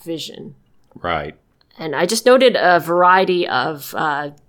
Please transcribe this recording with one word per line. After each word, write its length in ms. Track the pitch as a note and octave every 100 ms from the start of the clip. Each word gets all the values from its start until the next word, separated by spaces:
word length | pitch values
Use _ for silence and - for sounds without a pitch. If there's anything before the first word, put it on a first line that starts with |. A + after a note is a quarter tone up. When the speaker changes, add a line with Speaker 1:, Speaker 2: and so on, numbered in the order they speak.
Speaker 1:
vision. 520 | E3 D#3+ - - - - _ _ _ -
Speaker 2:
Right. 420 | F2 D#2+ D2 - _ _ _ -
Speaker 1:
And 180 | D#3+ C#3
I 100 | F3+
just 200 | A3+ B3
noted 300 | B3+ B3+ E3+
a 240 | F3 F3
variety 680 | D#3+ F3 F3+ F#3+ F#3 F3+ -
of, 460 | - D#3+ D3 - -
uh, 360 | D#3+ C#3+ D3 D3